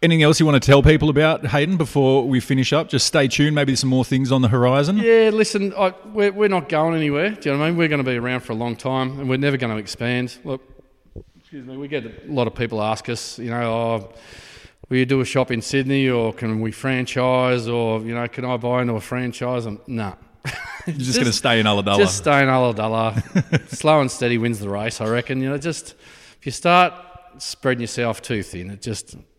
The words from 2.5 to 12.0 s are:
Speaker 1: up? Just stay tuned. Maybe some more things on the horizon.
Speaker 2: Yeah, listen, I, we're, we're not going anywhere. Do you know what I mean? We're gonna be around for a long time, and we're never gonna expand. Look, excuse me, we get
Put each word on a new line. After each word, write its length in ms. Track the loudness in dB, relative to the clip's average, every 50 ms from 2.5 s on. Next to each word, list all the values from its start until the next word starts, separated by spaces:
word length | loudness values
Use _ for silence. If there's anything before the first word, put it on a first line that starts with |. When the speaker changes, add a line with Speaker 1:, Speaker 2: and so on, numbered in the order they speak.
| 0 0 2 2 2
Speaker 1:
up? 160 | 0 0 0
Just 160 | -2 0 0 2
stay 180 | 2 2 2 2
tuned. 260 | 2 2 2 2 2
Maybe 180 | 2 2 2 0
some 160 | 0 0 2
more 140 | 2 2 2
things 300 | 2 0 0 2 2 2
on 80 | 4
the 80 | 4 4
horizon. 480 | 4 4 4 4 4 2 2 2 2 2
Speaker 2:
Yeah, 320 | 4 6 6 6 6 4
listen, 420 | 4 2 0 0 0 -2 -2 -2 -2 0
I, 160 | 0 0 0 -4 -18 -10 -2
we're, 200 | 0 0 0 2
we're 160 | 2 2 2
not 180 | 2 0 -2 0
going 260 | 0 0 0 2 0
anywhere. 360 | 0 0 0 0 0 -2 -2
Do 200 | -4 -4 -4 -2
you 40 | 0
know 40 | 0
what 40 | 0 0
I 20 |
mean? 80 | 2 2
We're 100 | 2 2
gonna 160 | 2 0 0
be 140 | 0 -2 -2
around 240 | -2 -2 -4 -4
for 100 | -4 -6
a 40 | -6 -4
long 180 | -4 -4 -6
time, 420 | -4 -4 -2 -2 -2 -2 -4 -4 -6
and 120 | -4 -2
we're 80 | 0 0
never 180 | 2 0 0
gonna 220 | 0 -2 -2 -4 -4
expand. 580 | -6 -10 -10 -6 -4 -2 -2 -2 -2 -4 -8 -12 -10
Look, 180 | -8 -8 -8 -10 _ -20 -20 -20 _ _ _ _ _ -20 -20 -20 _ _ _
excuse 260 | _ _ -18 -18 -16
me, 120 | -14 -14 -12
we 100 | -12 -8
get 160 | -6 -8